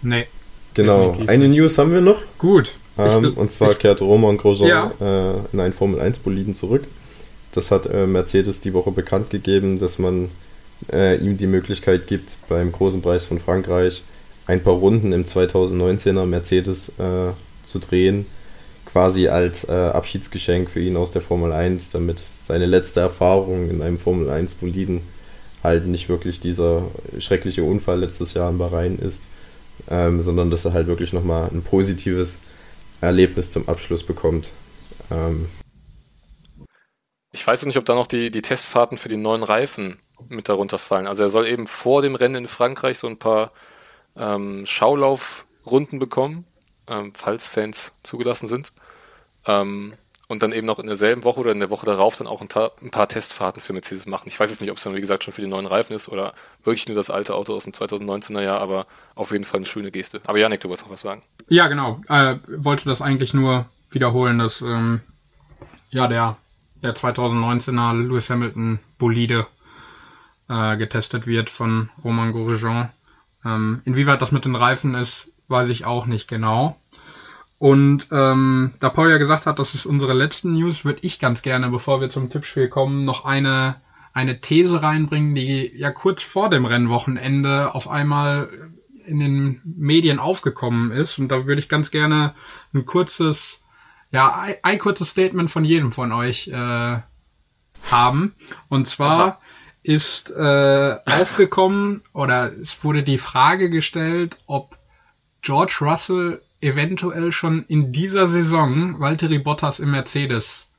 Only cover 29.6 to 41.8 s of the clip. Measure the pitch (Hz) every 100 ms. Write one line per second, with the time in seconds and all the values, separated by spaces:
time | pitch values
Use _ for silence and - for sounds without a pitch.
29.6 | - - - 87 87 87 85 87 87 85
30.6 | 90 87 82 85 87 90 87 82 85 82
31.6 | 85 95 98 92 - 90 87 - - -
32.6 | - - - - 87 90 90 - 87 -
33.6 | - 85 - 85 - 82 82 82 - -
34.6 | - - - - - 82 82 80 82 -
35.6 | - _ - - _ _ _ - _ -
36.6 | - _ _ _ _ _ _ - - 123
37.6 | 143 131 117 123 120 123 117 110 - 127
38.6 | - 127 120 - - 110 107 113 110 107
39.6 | 139 - 98 90 _ _ 120 117 - 101
40.6 | 101 98 - 98 98 101 104 107 113 117
41.6 | 110 -